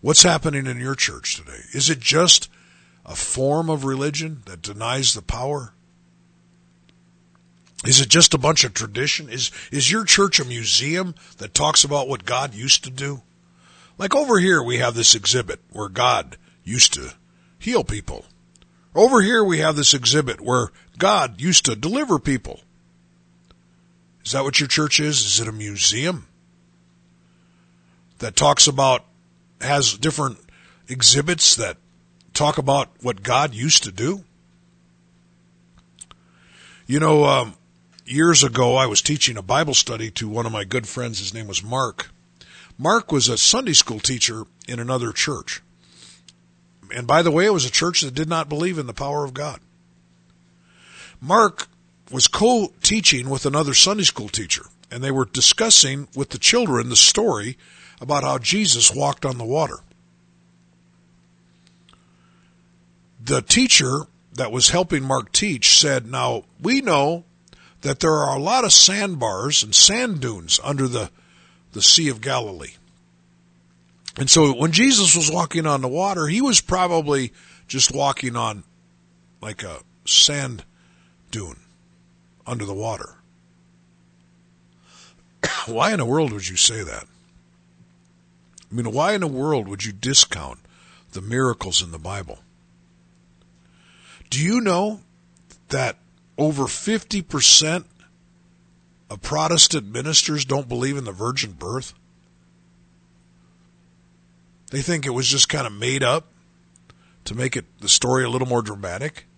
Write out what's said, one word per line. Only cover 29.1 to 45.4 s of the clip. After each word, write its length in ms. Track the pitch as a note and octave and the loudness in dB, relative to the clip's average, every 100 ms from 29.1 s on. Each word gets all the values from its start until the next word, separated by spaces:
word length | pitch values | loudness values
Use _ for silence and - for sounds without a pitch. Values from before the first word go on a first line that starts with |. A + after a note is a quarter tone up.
| _ _ _ _ _ | _ _ _ _ _
has 360 | C3 C#3+ B2 G2+ | -2 0 0 -2
different 420 | C#3+ D3+ C#3 G#2+ - - - _ - | -4 -2 -4 -6 -20 -20 -20 _ -14
exhibits 680 | C3 - C#3 D3 F3 - | 2 4 4 2 2 2
that 220 | - G#2 - _ _ _ _ _ | 2 0 -8 _ _ _ _ _
talk 240 | - D3 D3 | -2 0 0
about 320 | C#3 C#3 B2+ _ | 0 0 0 _
what 200 | B2 G2+ | -8 -6
God 320 | G#2 B2+ C#3+ | 0 0 0
used 300 | A2 C#3 D3+ | -2 2 2
to 80 | A2 | 0
do? 320 | F#2 B2 G3+ F#3 _ _ _ _ _ _ _ _ _ _ _ _ _ _ _ _ _ - - _ _ _ - - - - | -6 -4 -4 -10 _ _ _ _ _ _ _ _ _ _ _ _ _ _ _ _ _ -20 -20 _ _ _ -20 -20 -20 -4
You 100 | C3+ | 0
know, 260 | D#3 D3+ | 4 6
um, 300 | C#3+ C3+ A#2 F#2 _ _ _ - - | 6 4 0 -8 _ _ _ -20 -8
years 320 | C3 E3 E3 | 0 4 6
ago, 340 | C#3 A#2 B2 B2+ | 4 2 2 4
I 100 | C3 | 2
was 160 | G#2+ | 0
teaching 340 | - D3+ - A2+ | 0 0 -2 -2
a 60 | |
Bible 320 | F#2+ B2+ D#3 | -2 0 2
study 360 | C3 - A2+ A2+ | 0 0 -4 -8
to 160 | - A2 | -8 -6
one 180 | G#2+ A#2 | -4 -4
of 60 | |
my 120 | A2 | -6
good 220 | G2+ B2+ G#2+ | -4 -6 -6
friends. 320 | - B2 A2 | -8 -8 -8
His 160 | F#2+ | -8
name 120 | A2 G#2+ | -10 -8
was 160 | F2+ | -8
Mark. 480 | G#2 B2+ B2+ F#2+ - - _ _ - - - - | -4 -2 -2 -4 -14 -14 _ _ -20 -20 -20 -4
Mark 320 | C#3 A3+ - | 0 0 2
was 160 | D3 B2 | 0 2
a 100 | A#2 | 2
Sunday 340 | - A#3 C4 | 2 2 2
school 280 | D3 - A2 | 2 2 0
teacher 440 | - B2+ - A2 A2 _ - | -4 -2 -2 -4 -12 _ -12
in 120 | A#2+ | -10
another 340 | A#2+ C3 A#2 | -4 -2 -2
church. 500 | - - C#3+ | -4 -4 -4